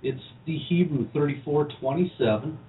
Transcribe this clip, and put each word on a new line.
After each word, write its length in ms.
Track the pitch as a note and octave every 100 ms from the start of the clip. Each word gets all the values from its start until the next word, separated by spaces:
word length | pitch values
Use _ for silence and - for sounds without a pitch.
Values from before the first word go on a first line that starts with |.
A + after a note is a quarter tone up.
it's 180 | - B2+ - - -
the 120 | D#3 -
Hebrew 400 | F3 F3 C#3+ A2
thirty-four 540 | D3 D3 C#3 - D3 D3 -
twenty-seven. 760 | C3 D3 F3+ - A#2 G#2+ D3 D#3